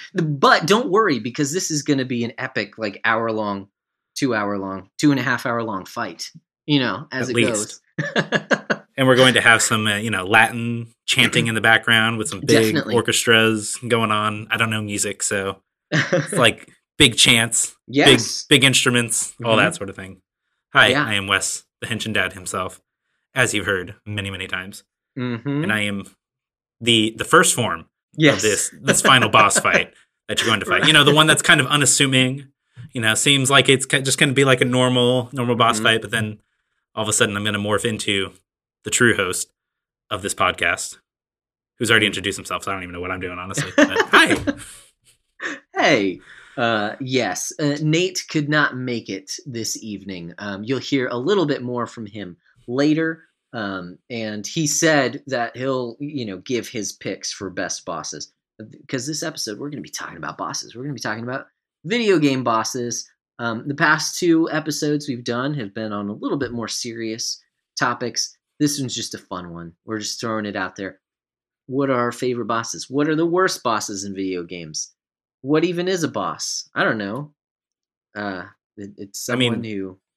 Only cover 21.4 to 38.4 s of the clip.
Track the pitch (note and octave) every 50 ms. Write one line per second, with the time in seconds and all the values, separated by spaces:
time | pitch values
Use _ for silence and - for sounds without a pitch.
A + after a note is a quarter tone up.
21.4 | - - - - - _ _ - - - A2+ G#2 - A2 G#2 G2+ F#2+ F#2+ F#2+ G2
22.4 | F2+ - - G2 F#2 F#2 - - _ _ _ _ _ _ _ _ _ _ - C3+
23.4 | B2 A2 - G#2 F#2 G#2+ G2 F#2 F2 F2+ G2+ _ - G#2 G#2 G#2 G2 G2 G2 F#2
24.4 | F#2+ F#2 - F2+ F#2 G2 G2+ - - _ _ _ _ _ - C3 B2 B2 A#2+ A2+
25.4 | - C#3+ C#3 D3 D#3+ F#3+ G#2+ G#2+ G#2 G#2 G2+ G2 F#2 - _ _ _ _ _ _
26.4 | _ _ _ _ _ _ _ - A2 C3 C#3 A2+ G#2+ A2 - - A#2 - - E3+
27.4 | F#3 - - - A2+ F#2+ E2+ D#2+ D#2+ _ _ _ _ _ - - D#3+ D3 B2 G2+
28.4 | G#2+ G#2+ G2 - - - - - - D3 F3+ - - - C3+ B2 A#2+ G#2+ G#2 A2+
29.4 | G#2+ G2 - - - G2+ F2 E2+ F2 - - _ _ _ _ _ _ - G#2+ -
30.4 | - A2 A2 G2+ - - - F3+ - D#3+ D#3 D3+ C#3+ D3 D3 D3+ D#3 D#3 D3 C#3
31.4 | - - - D3 C3 C3 D3 D3 C#3+ C#3+ - - C#3+ C3+ C3 B2+ B2+ B2+ C3+ C#3
32.4 | C#3 - _ _ _ _ _ - A#2 - - C3 A2+ A2 A2 - - D3 C#3 C3+
33.4 | C3 C3 C#3 C3+ C3 C#3 C3+ B2+ - - - C#3 C3+ C3+ C3 - D#3 C#3+ B2+ C#3
34.4 | C#3 C3+ B2+ B2+ C3 B2 B2 B2+ B2+ B2+ B2+ B2 B2 B2 B2+ B2+ A#2+ A#2+ - C3+
35.4 | A#2+ A#2+ A#2+ A2+ A#2 A2+ A2+ G#2+ A2 A#2 A2 A2+ - G#2 A#2+ A2+ A2 G#2+ G#2 -
36.4 | _ _ _ _ _ _ _ _ _ _ - A2 A2 G#2+ G#2 - A#2+ G#2 G2+ G2+
37.4 | G#2 G#2+ G#2 G#2 G2+ G#2 G#2+ G2+ - A#2 G#2+ G#2 - - G#2 G2 F#2+ F2 - _